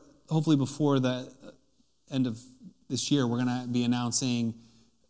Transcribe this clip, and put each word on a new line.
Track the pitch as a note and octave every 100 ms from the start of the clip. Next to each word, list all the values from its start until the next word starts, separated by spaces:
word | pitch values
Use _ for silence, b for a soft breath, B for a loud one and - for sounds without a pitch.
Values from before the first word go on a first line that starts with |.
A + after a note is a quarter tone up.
| - - -
hopefully | D#3+ D#3 D3
before | C3 - D3 C3+
the | B2+ B2+ B2+ - - - _ _ _ _ -
end | C3+ B2+
of | A2 - - - - -
this | B2+ -
year, | C#3+ B2
we're | A#2+
gonna | B2 B2 B2
be | A#2+
announcing, | A#2+ B2 A#2+ A2+ C3 A#2+ A#2 A2+ b b b b _